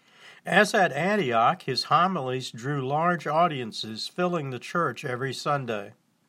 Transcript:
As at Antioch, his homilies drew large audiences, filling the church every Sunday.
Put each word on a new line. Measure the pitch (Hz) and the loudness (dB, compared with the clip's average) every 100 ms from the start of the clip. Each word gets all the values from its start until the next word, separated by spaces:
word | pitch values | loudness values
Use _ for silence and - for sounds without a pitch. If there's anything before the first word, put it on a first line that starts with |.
| _ _ - - - | _ _ -20 -14 2
As | 175 208 | 4 6
at | 226 170 | 4 2
Antioch, | 135 175 208 135 113 123 175 | 2 0 0 2 4 4 2
his | - 123 | -4 -6
homilies | - 151 180 180 131 131 127 | 2 4 4 0 -2 -4 -6
drew | 120 123 147 131 | -8 -6 -4 -2
large | 147 170 175 151 | 0 2 0 0
audiences, | 156 175 139 113 - 107 107 - | 2 2 0 -6 -8 -10 -8 -10
filling | - 180 175 139 | -2 0 0 -4
the | 123 | -8
church | - 175 156 113 | -4 -2 0 -2
every | 143 123 135 | -6 -4 -4
Sunday. | 120 156 143 123 107 101 _ _ _ | -4 -2 -2 -2 -6 -8 _ _ _